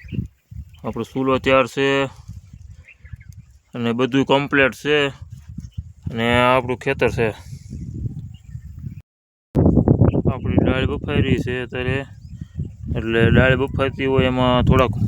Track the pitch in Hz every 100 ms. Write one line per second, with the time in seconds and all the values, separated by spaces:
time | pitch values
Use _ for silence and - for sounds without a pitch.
0 | - - - _ _ - - - 120 117
1 | 110 135 135 131 135 131 120 - 139 139
2 | 135 - - - - - - - - -
3 | - - - - - - _ 127 117 117
4 | 127 135 131 139 139 143 131 - 143 151
5 | 143 - - - - - - - - -
6 | - 113 117 120 123 131 123 120 143 135
7 | - - 113 - - - - - - -
8 | - - - - - - - - - -
9 | - _ _ _ _ - - - - -
10 | - - - 131 - - 123 131 131 143
11 | - 143 131 123 123 127 120 127 127 135
12 | 135 - - - - - - - - 123
13 | 110 113 117 120 131 127 135 - 135 -
14 | 135 131 131 127 127 123 120 131 123 -